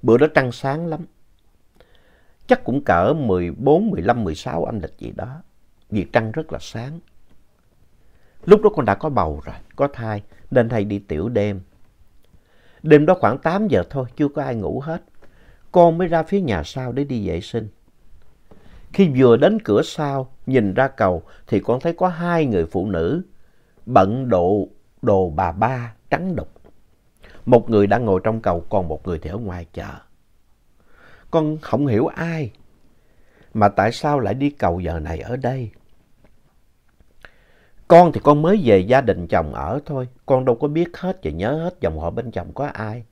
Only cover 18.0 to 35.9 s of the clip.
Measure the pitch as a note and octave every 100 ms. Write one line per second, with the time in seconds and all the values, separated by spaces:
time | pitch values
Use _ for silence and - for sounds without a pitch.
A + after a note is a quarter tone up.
18 | - - - _ _ - - - - -
19 | F#3+ C3 B2+ A2+ D3+ G#3+ - G#2 D#3+ -
20 | D3 C#3 C3 - - C3 G2+ G2 C3+ -
21 | G2+ F2 - - - G#2 - B2 E3+ E3+
22 | F3+ E3 F3 E3+ D3 G2 E2 F#2+ G2+ F2+
23 | E2+ D3+ F#3+ - - _ _ _ - B2
24 | F#2+ A#2+ B2+ F#2+ F2 G#2 F#2 - _ _
25 | - G2 F2+ D2+ F#2 F2 A2+ C3 A#2+ -
26 | - D3 F#3 E3+ - - - - _ _
27 | _ _ - - - B2 G#2 G#2+ G2+ G#2+
28 | A#2 F#2 A2 A2 G#2 F2 - G#2 F2 D2+
29 | F#2 E2 D2+ G2+ A2 F2+ E2+ - D2+ C#2
30 | _ _ _ _ _ _ _ _ _ -
31 | - - - E3 D3+ D#3 - A#2 C#3+ G#2+
32 | D3+ - E3 D#3+ B2+ - - _ _ _
33 | _ _ _ _ _ A2 G#2 - G2+ -
34 | D#3 C#3+ G#2 B2 C#3+ C#3+ G2 F2 E2+ E2
35 | D#2 D#2+ A2 B2+ A#2+ C3 A2+ - _